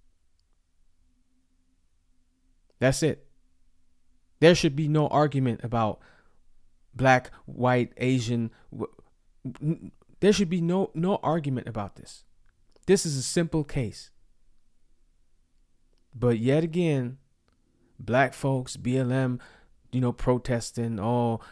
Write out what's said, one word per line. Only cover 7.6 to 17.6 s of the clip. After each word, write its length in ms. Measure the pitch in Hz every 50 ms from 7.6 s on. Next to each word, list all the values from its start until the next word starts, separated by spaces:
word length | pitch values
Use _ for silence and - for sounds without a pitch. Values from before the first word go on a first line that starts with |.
| 120 123 127 123 120 117 -
Asian. 540 | - 120 127 131 127 113 110 123 117 117 110 - _ - -
W-, 220 | - 110 110 - _ _ - _ _ _ _ _ _ _ - 131 117 -
n-, 320 | - 151 165 - - - - _ _ _ - -
there 120 | - 196 208
should 180 | 185 202 160
be 100 | 175 180
no, 300 | 165 170 175 190 196 - -
no 220 | - 165 185 202 - -
argument 460 | 135 156 170 147 143 131 120 - -
about 280 | 107 110 101 95 -
this. 280 | - - - - - - _ _ _ _ - _ _ _ _ _ _ -
This 200 | - 185 196 -
is 100 | 170 143
a 60 | 135 123
simple 420 | - - 175 170 160 - 160 147
case. 460 | - - 147 123 104 - - - - _ _ _ _ _ _ _ _ - - _ _ _ _ _ _ _ _ _ _ _ _ _ _ _ _ _ _ _ _ _ _ _ _ _ _ _ _ _ _ -
But 240 | 117 117 123 117 110
yet 240 | 113 123 135 156 165
again, 560 | 170 156 175 180 165 147 135 123 120 131 139 _ _ _ _ _ _ _ _